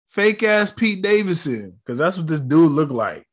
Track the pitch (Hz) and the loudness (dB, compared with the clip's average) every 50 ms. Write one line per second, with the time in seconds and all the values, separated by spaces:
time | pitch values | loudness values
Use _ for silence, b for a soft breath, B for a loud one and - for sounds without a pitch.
0 | _ _ _ 208 202 214 208 208 220 214 214 208 208 - - - 233 220 202 185 | _ _ _ 0 2 2 2 2 0 2 2 2 0 -2 -2 -2 -2 -2 -2 -2
1 | 190 202 208 214 208 185 175 160 - 147 120 107 101 92 90 _ _ - 120 127 | 0 2 2 2 2 0 -2 -2 -2 -4 -6 -6 -8 -12 -18 _ _ -8 -4 -2
2 | 156 180 185 185 165 156 160 151 135 127 147 160 170 151 143 156 156 143 127 117 | -2 -2 -2 -4 -4 -4 -4 -4 -2 2 4 4 4 4 4 0 -2 -2 -2 -4
3 | 107 95 80 - - _ | -4 -4 -6 -10 -16 _